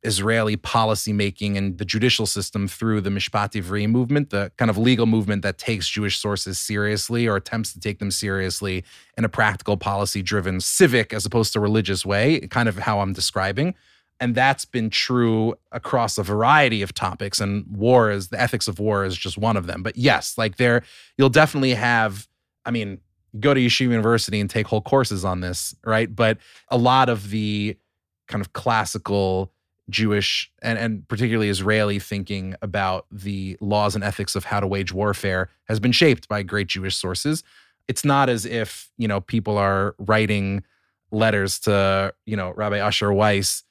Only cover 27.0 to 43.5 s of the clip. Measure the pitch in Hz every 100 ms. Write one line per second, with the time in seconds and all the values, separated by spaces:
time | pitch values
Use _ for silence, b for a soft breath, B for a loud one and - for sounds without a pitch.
27 | 127 113 101 107 107 104 104 107 _ _
28 | _ _ _ 107 98 - - 113 101 101
29 | - 101 95 95 95 _ _ _ - 98
30 | 107 101 95 - - _ 117 113 117 107
31 | - 107 120 113 104 95 95 107 104 101
32 | - 101 92 101 92 92 104 101 95 92
33 | - 101 98 98 95 90 104 104 104 104
34 | 101 - 98 98 - 104 98 98 92 95
35 | 104 98 101 92 92 b - 110 120 120
36 | 160 117 - 104 95 101 95 98 95 -
37 | 92 92 147 156 b b b b - 127
38 | 147 139 135 120 95 117 107 - - -
39 | 113 101 - 113 104 104 98 98 101 -
40 | 98 110 107 104 98 98 - _ _ _
41 | _ 107 113 104 98 - - 101 98 98
42 | 98 - - 107 92 - 107 104 104 101
43 | 104 101 107 101 98